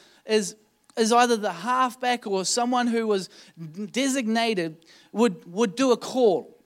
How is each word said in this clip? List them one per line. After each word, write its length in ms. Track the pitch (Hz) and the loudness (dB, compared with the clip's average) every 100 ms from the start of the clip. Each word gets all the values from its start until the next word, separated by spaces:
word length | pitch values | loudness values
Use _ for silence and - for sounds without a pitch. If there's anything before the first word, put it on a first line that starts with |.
| - _ - | -20 _ -2
is, 320 | 220 180 - _ _ _ - | -2 -2 -10 _ _ _ -2
is 160 | 220 | 2
either 240 | 240 247 226 | 4 4 2
the 160 | 202 | -2
halfback 720 | 170 214 254 254 - 247 240 226 | -6 -2 0 0 -2 -4 -2 -2
or 160 | 190 | -4
someone 440 | 180 240 240 247 240 | -2 -2 0 0 0
who 200 | 233 220 | 0 0
was 220 | 196 180 - - - 165 170 202 | -2 -4 -16 -20 -18 -16 -12 -6
designated 960 | 208 269 269 220 226 233 196 165 156 _ - _ | -2 0 0 0 0 0 0 -4 -8 _ -20 _
would, 360 | 202 233 170 175 | 0 0 0 -8
would 220 | 180 233 233 | -2 -2 2
do 180 | 269 | 2
a 40 | 226 | 2
call. 600 | - 262 226 156 - - | -2 2 4 2 -2 -16